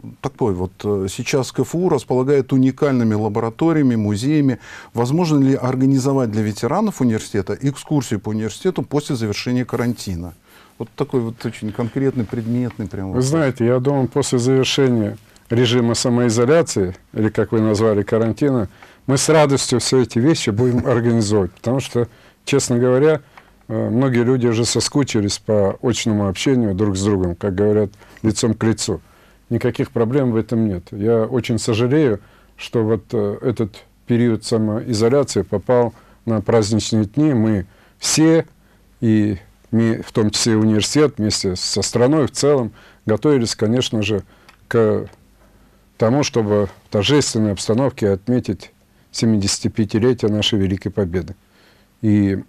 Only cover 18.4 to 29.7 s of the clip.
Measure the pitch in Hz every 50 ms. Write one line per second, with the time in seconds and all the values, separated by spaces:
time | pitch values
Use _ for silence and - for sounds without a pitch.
18.4 | 147 143 135 123 101 - - - - - - _ _ - 131 135 - - 156 160
19.4 | 151 139 139 123 - - 131 120 - - - 131 123 117 - 117 117 151 165 156
20.4 | - - 104 101 127 127 120 123 120 135 123 120 117 120 117 117 110 101 107 107
21.4 | 95 90 - - - 117 123 135 123 - - 120 120 - - - - - _ _
22.4 | _ - - 139 - - 127 120 123 127 127 131 143 156 156 143 - - _ -
23.4 | - _ _ _ _ - 113 110 110 107 107 120 135 135 123 117 120 117 131 131
24.4 | 117 120 113 110 120 110 - 117 107 - - 147 139 - - 117 101 101 - -
25.4 | - - 107 107 101 95 - - - 131 113 - - 120 107 104 101 98 90 -
26.4 | - 143 135 123 117 104 95 90 107 104 95 95 98 107 104 95 92 87 85 -
27.4 | - 101 92 92 104 104 104 107 107 101 - - - - - - - 110 107 -
28.4 | - 113 107 - - 110 110 - - - 98 80 - - - _ _ - _ _
29.4 | _ _ 120 113 - 123